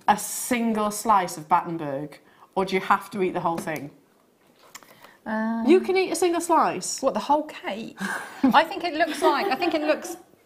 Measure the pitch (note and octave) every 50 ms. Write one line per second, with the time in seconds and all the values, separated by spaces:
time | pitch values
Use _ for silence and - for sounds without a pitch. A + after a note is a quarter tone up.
0 | _ - G#3+ G#3 - - - - - - B3 A#3 A#3 A3+ A3 G#3+ G#3 G#3 G#3 -
1 | - A#3 G#3+ G3 F3+ F3 - E3 D3+ - F3+ E3+ - F3 E3+ E3 D#3+ C#3+ C3+ C#3
2 | D3+ D3+ - - _ _ _ _ - - - F#3+ F#3+ F#3+ - F#3+ F#3 - - -
3 | - - - G#3 F#3 F3+ - F3+ F3+ F3 E3+ E3 E3+ E3+ D#3 C#3+ C#3 D3 - _
4 | _ _ _ _ _ _ _ _ _ _ _ _ _ _ - - - - - _
5 | - - - _ - A3+ A3 A3 A3 A3 A3+ A3+ A3+ B3+ E4+ F#4 - - F4+ F#4+
6 | F#4 - E4+ - F#4+ F4 E4+ E4+ E4+ - E4+ D4+ B3 F3+ - F#3 - - - -
7 | - C4+ C4+ G#3 - - C#4 D4+ D4 D4+ - - - F4+ G3+ G#3+ A3+ - - -
8 | G3 F#3+ - - - - - - - C4+ A3 C4+ E4 E4 - E4+ - F4 C#4+ D#4
9 | E4+ D#4+ D4+ - - G#4+ A4 - E4 G4 F#4+ - F4 E4+ E4+ D#4 D4+ D4+ D4 -
10 | - - - - - _ _ _ _